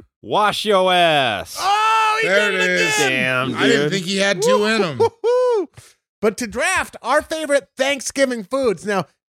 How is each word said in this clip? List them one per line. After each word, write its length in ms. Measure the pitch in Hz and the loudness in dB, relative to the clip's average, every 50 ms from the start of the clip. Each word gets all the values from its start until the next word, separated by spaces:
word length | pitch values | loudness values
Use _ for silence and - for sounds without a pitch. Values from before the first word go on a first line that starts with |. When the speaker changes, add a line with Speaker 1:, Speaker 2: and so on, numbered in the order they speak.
| - _ _ _ | -20 _ _ _
Speaker 1:
Wash 440 | - 101 127 185 214 202 190 - - | -8 -4 0 0 0 0 0 -2 0
your 260 | 214 208 190 185 185 | 2 2 2 4 4
ass. 640 | 180 180 175 165 156 147 135 120 107 95 87 - - - | 4 4 4 4 4 4 2 2 0 -2 -6 -8 -8 -4
Speaker 2:
Oh, 600 | 339 381 403 427 427 440 440 440 440 440 427 440 | -2 0 0 2 2 2 2 2 2 0 0 0
he 60 | 453 349 | 0 2
Speaker 3:
There 240 | 381 403 415 415 | 2 2 2 2
Speaker 2:
did 80 | 392 370 | 0 0
it 20 | 370 | 0
Speaker 3:
it 60 | 359 - 180 | 0 0 0
is. 140 | 180 - - - | 0 0 0 0
Speaker 2:
again. 120 | - - - 131 127 127 127 127 127 131 | 0 0 0 0 -2 0 0 -2 -2 -2
Speaker 1:
Damn, 40 | 123 | -2
Speaker 3:
I 120 | - - 139 | 0 2 2
didn't 140 | - 139 143 | 2 2 2
Speaker 1:
dude. 80 | 151 165 | 0 -2
Speaker 3:
think 120 | 196 175 | -4 -4
he 120 | 175 196 190 | -4 -2 0
had 240 | 196 196 202 175 | 0 0 0 0
two 240 | 403 480 508 508 415 | 2 2 2 2 2
in 160 | 427 - 440 392 | 0 0 0 -2
him. 140 | 339 143 - | -2 0 0
Speaker 2:
Woo-hoo-hoo. 720 | 440 453 - _ - 440 494 494 508 494 480 427 349 - _ - - - _ _ _ _ _ _ | -2 -2 -2 _ -2 0 0 2 2 2 0 0 -2 -4 _ -18 -20 -20 _ _ _ _ _ _
But 140 | - 214 202 - | -4 -2 -2 -2
to 100 | 254 214 | -6 -8
draft 480 | 190 233 294 359 381 339 277 - - - - | -6 -4 -2 -2 -2 -2 -4 -6 -8 -10 -4
our 180 | 220 262 302 | -2 0 0
favorite 480 | 302 - 330 320 311 277 285 277 269 - _ - | 0 -2 -6 -6 -2 0 0 -2 -2 -4 _ -4
Thanksgiving 680 | 262 269 285 269 - - - - 269 262 247 233 202 | -2 -2 -2 -2 -6 -8 -2 0 0 0 0 -4 -6
foods. 420 | - - 269 269 240 190 151 151 | -6 -4 0 0 0 0 -2 -4
Now, 200 | 208 208 190 170 - _ _ _ | -4 -2 -2 -2 -4 _ _ _